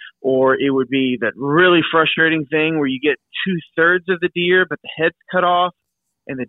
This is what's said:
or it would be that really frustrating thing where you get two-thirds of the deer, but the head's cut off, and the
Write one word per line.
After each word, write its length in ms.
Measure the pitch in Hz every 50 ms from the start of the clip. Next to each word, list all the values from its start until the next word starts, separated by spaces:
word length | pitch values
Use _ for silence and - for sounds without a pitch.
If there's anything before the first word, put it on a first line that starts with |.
| - - _ _
or 400 | - 131 131 131 131 131 131 -
it 80 | 135 139
would 220 | 135 135 131 113
be 260 | 135 135 131 127 123 107
that 100 | 117 107 -
really 460 | 107 139 143 147 170 185 180 175 165 147 -
frustrating 540 | 165 165 156 - - 160 165 160 160 160 143 -
thing 280 | 156 156 156 160 160 156
where 80 | 143
you 140 | 131 131 127
get 160 | 143 151 - - _ _ - - -
two-thirds 640 | 190 180 160 - _ - 170 165 170 180 185 165 190
of 100 | 185 165
the 80 | 180 175 -
deer, 320 | 180 175 180 185 185 180 160
but 100 | 151 -
the 80 | - - - 156
head's 180 | 160 170 - _ _ -
cut 100 | 180 180
off, 300 | 180 175 175 175 180 175 - _ _ _ _ _ _ _ _ _ _
and 120 | - 135 127
the 60 | 120